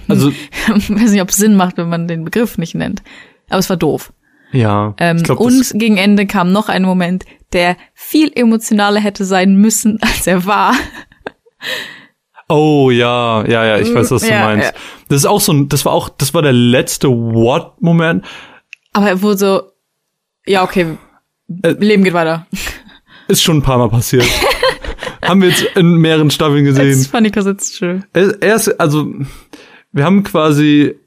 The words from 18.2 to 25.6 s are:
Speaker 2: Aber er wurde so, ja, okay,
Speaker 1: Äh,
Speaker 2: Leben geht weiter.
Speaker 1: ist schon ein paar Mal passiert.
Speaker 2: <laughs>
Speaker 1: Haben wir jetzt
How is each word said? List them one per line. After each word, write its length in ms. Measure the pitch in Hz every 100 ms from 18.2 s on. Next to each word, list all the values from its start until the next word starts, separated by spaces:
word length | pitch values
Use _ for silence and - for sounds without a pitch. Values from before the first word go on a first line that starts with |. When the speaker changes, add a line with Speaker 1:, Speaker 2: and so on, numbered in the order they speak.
| - - - - _ - _
Speaker 2:
Aber 140 | 208 202
er 140 | 185
wurde 160 | 208 196
so, 240 | 196 190 - _ _ _ _ _ _ _ -
ja, 160 | 190
okay, 340 | 185 190 165 156 _ _ _ _ - 175
Speaker 1:
Äh, 100 | 170
Speaker 2:
Leben 300 | - 208 208
geht 100 | 185
weiter. 340 | 170 160 165 - - - - - - _ - -
Speaker 1:
ist 160 | 190
schon 140 | - 156
ein 40 |
paar 160 | 139 127
Mal 120 | 120
passiert. 360 | 120 - 127 120 - 554 - 523 -
Speaker 2:
<laughs> 460 | - - - -
Speaker 1:
Haben 180 | - 190
wir 60 | 180
jetzt 140 | 156